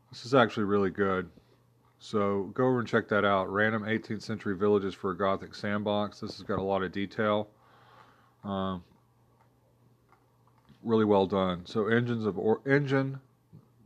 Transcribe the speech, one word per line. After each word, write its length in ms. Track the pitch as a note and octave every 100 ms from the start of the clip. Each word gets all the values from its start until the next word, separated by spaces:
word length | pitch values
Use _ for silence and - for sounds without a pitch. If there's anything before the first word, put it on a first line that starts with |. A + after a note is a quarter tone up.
| _
This 120 | -
is 120 | A#2+ C3+
actually 300 | A2+ - G2+
really 260 | G2+ F#2+
good. 360 | F#2 G2 F#2 E2+ - _ _ _ _ _ _
So 540 | - G#2+ G2+ G2+ F#2+
go 120 | G#2 B2+
over 120 | B2+
and 100 | A2
check 200 | A#2 G#2
that 180 | G#2 G2+
out. 260 | G2 F#2+
Random 340 | G2 A2 A2 G#2
eighteenth 340 | A2 A2 G#2+
century 340 | - A2 G#2+ F2+
villages 380 | G#2 G#2 F#2+
for 160 | - G2
a 80 | F2
gothic 380 | G2 G2 F2 -
sandbox. 640 | G#2+ G#2 G#2 G#2 G#2 -
This 180 | G#2+ -
has 60 |
got 160 | F#2+ G2
a 40 |
lot 200 | F#2+ G2
of 80 | F#2
detail. 580 | G2+ G2 - G#2+ G#2 G#2 _ _ - - - - _ _ _
Um, 400 | G2+ G2 F#2+ F#2 - _ _ _ _ _ _ _ _ _ _ _ _ _ _ _ _ _ _ -
really 220 | A2+ A2+ G#2+
well 200 | G2+ F#2+
done. 400 | G2 F#2 F2 F2+
So 220 | A2+ G#2
engines 400 | A#2 A#2+ A#2 G#2+
of 100 | F#2
or-, 240 | G#2+ A2+ C#3
engine, 520 | C#3 C#3 C3+ C3+ C3+ _ _ _ - _ _